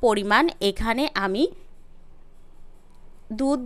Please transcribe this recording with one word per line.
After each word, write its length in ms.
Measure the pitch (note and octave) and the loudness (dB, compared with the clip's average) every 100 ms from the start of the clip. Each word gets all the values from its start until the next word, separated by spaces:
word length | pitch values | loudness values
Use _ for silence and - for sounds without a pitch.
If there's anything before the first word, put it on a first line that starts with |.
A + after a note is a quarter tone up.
| A#3+ | 2
পরিমাণ 380 | G#3+ G3+ A3 E4 - G3+ | 2 4 4 4 2 -2
এখানে 340 | G3 A3 A#3 D4+ F#3+ | 0 -2 0 0 -2
আমি 200 | G3 G3+ D#4+ - - - - - - - - - - - - - - - - - - A3 | -2 0 0 -2 -16 -18 -18 -20 -20 -20 -20 -20 -20 -18 -18 -18 -20 -20 -20 -20 -12 -2
দুধ 200 | C4+ C#4 | 0 0